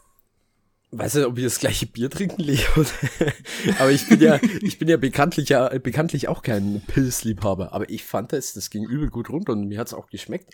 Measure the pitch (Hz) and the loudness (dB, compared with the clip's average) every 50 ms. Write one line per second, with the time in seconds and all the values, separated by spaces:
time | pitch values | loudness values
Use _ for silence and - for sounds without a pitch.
0 | _ _ _ _ _ _ _ _ _ _ _ _ _ _ _ _ _ _ - 117 | _ _ _ _ _ _ _ _ _ _ _ _ _ _ _ _ _ _ -10 -8
1 | - 113 - 147 139 120 123 123 127 117 - - - 107 104 - - - - 113 | -4 -2 0 2 2 2 0 0 -2 -2 -2 -2 -2 -2 -2 -2 -4 -6 -4 -4
2 | 120 135 - - 202 175 - - 160 143 135 117 - - - 156 151 - - - | -4 -4 -2 -2 -4 -4 -4 -4 -2 0 0 2 4 4 4 4 4 2 0 -4
3 | - 131 - - 160 147 - - - - - - - - 98 - 135 135 143 143 | -4 -4 -2 0 -2 -2 -2 -6 -8 -12 -8 -4 0 0 2 4 4 4 4 4
4 | - - 226 - - 233 147 139 - - - 139 214 185 - - 156 160 165 113 | 6 6 6 8 8 8 6 6 4 0 0 0 -4 -4 -4 -2 0 2 2 2
5 | 135 139 - - 143 175 - - 139 - 139 127 127 123 131 135 - 131 - 151 | 2 0 2 2 2 2 2 0 2 4 4 4 4 2 0 -2 -4 -2 -2 0
6 | 160 165 - 139 - - - - - - 110 101 98 101 101 104 - - - 135 | -2 0 -2 -4 -4 -4 -4 -4 -4 -2 -2 0 0 -2 -2 -4 -4 -2 0 0
7 | 135 123 123 - - 113 107 92 104 101 95 90 92 - - 98 101 - - - | 0 0 -2 -4 -4 -4 -4 -2 0 -2 -2 -2 -4 -6 -6 -6 -6 -6 -8 -10
8 | - - - 104 113 - - 135 - - - 104 - - - 104 110 110 123 147 | -10 -6 -6 -6 -4 -4 -4 -6 -6 -6 -10 -10 -10 -8 -8 -6 -6 -4 -4 -4
9 | 151 127 - 120 113 - 123 165 208 - 117 104 101 101 104 107 120 - - - | -4 -4 -4 -6 -8 -6 -6 -6 -4 -4 -4 -4 -4 -6 -6 -8 -8 -8 -10 -14
10 | - _ - 98 - - 113 - _ _ | -14 _ -14 -14 -12 -10 -10 -10 _ _